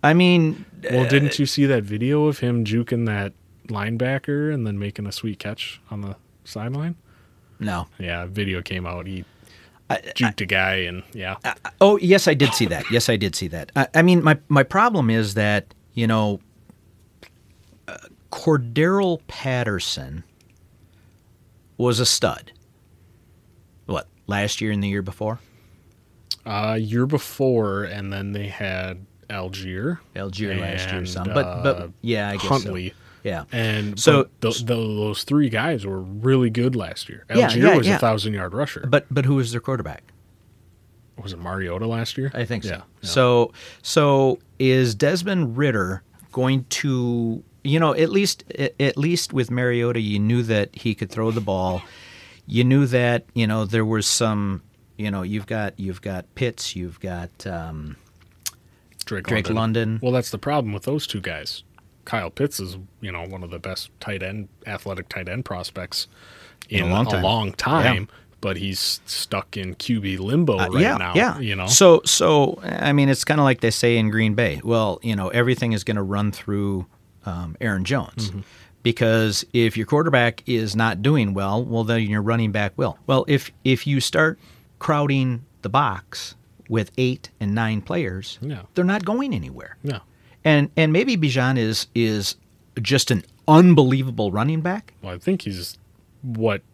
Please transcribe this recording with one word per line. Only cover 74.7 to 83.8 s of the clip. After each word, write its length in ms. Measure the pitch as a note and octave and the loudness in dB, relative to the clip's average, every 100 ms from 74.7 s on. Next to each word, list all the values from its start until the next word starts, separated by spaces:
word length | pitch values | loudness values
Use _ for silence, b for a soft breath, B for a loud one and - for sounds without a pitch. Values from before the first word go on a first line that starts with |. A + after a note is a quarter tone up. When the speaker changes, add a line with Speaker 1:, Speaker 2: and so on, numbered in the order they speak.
| A#2 A2 F2+ | 0 0 -2
Speaker 1:
you 140 | A#2 G#2 | -4 -2
know, 140 | F#2 | -2
everything 420 | A#2 A#2+ B2+ A#2+ | 0 2 2 0
is 140 | A2 - | -2 -2
gonna 180 | G#2+ | -4
run 300 | G2 G2+ G#2 | -2 -2 -2
through, 540 | F#2+ - G2+ G2+ G2 F2+ _ _ _ - | -4 -6 -2 -2 -4 -6 _ _ _ -10
um, 300 | F2 E2+ D#2 | -8 -8 -6
Aaron 240 | A#2 G2 F#2 | -4 -2 -2
Jones." 440 | C3+ A2+ - G#2+ | -2 -4 -8 -8
Speaker 2:
Mm-hmm. 100 | F#2 G2+ b b _ | -8 -14 b b _
Speaker 1:
Because 640 | B2 A2+ A#2 A2+ A2 G2 - | -2 2 2 4 2 0 -2
if 240 | B2 A2+ A2 | 2 2 0
your 80 | G#2+ | 0
quarterback 580 | D3 E3 C3+ A#2+ A2+ - | 0 2 2 2 -2 -2
is 300 | A#2+ A2 G#2 | -2 0 0
not 260 | A2+ F#2 | 0 0
doing 320 | A2+ D3+ G#2 | 2 2 2
well, 300 | G2 G2 G#2 | 0 -2 -2
well, 220 | B2 A2+ A2 | -2 -2 0
then 160 | A#2 | 0
your 180 | A2 G#2+ | 0 0
running 300 | G#2 A#2 A2+ | 0 2 2
back 220 | G#2 G2+ - | 0 -2 -2
will. 220 | B2+ - - | -4 -4 0
Well, 160 | C3+ - | 0 4
if, 200 | C#3 - _ | 0 0 _
if 240 | C3 C3 | 0 0